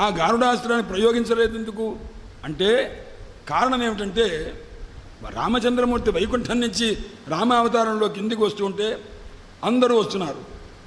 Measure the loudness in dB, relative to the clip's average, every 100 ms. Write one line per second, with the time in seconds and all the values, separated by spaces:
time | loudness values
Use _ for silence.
0 | 0 2 2 4 4 2 2 0 0 2
1 | 4 4 2 2 2 0 -8 -6 -6 -6
2 | -12 -16 -18 -14 -10 0 2 2 0 -6
3 | -16 -16 -18 -16 -4 0 2 2 0 -2
4 | -2 2 2 0 -6 -10 -16 -16 -16 -16
5 | -20 -16 -12 -4 0 2 2 2 2 2
6 | 2 0 2 0 0 0 0 0 0 -2
7 | -6 -12 -6 0 4 4 4 4 2 2
8 | 0 0 -2 2 0 2 -4 -2 -2 -2
9 | -8 -16 -16 -18 -20 -6 0 4 4 4
10 | 2 -2 -4 -6 -12 -16 -18 -20